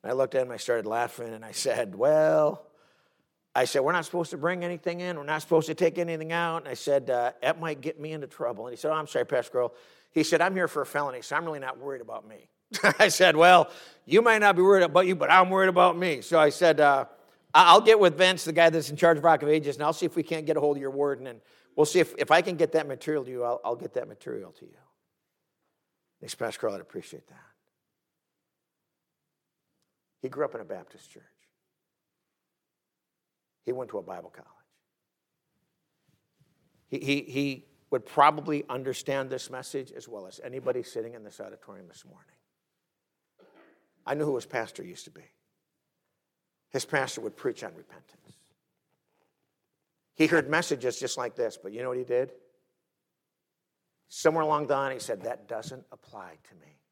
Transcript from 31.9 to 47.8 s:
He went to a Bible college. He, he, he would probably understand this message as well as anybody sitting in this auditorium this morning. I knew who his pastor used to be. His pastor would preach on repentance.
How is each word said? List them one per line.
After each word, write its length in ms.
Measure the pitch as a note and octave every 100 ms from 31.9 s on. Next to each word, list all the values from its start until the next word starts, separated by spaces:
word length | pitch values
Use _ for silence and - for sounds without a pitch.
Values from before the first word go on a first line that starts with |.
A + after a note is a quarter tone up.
| _ _ _ _ _ _ _ _ _ _ _ _ _ _ _ _ _ -
He 60 |
went 180 | B2+ B2
to 80 | G#2+
a 40 |
Bible 280 | F2 F2+ F2+
college. 180 | - _ _ _ _ _ _ _ _ _ _ _ _ _ _ _ _ _ _ _ _ _ _ _ _ _
He, 100 | C3+
he, 220 | C#3 C#3 C#3
he 340 | C3 C#3+ C3 _ _ _
would 160 | B2+ -
probably 580 | - D3 D3+ C#3+ D3 -
understand 580 | C3 C3+ B2 - C#3 C3
this 220 | C3 -
message 420 | B2+ B2+ C#3+ B2+
as 160 | - -
well 180 | G#2+ F#2+
as 140 | -
anybody 400 | B2+ C3 B2+ B2
sitting 300 | A2+ A#2+ A2+
in 100 | A#2
this 160 | G#2 -
auditorium 480 | G2 G2+ - G2 F2+
this 180 | - F#2
morning. 200 | F2 _ _ _ _ _ _ _ _ _ _ _ _ _ _ _ _ _ _
I 100 | -
knew 100 | C#3+
who 100 | D3+
his 120 | B2+ -
pastor 360 | B2 A2 -
used 220 | F#2 F2
to 80 | -
be. 100 | - _ _ _ _ _ _ _ _ _ _ _ _ _ _ _
His 140 | C3+
pastor 360 | - D3+ C3 -
would 160 | A2 -
preach 260 | G2 -
on 100 | G2+
repentance. 560 | E2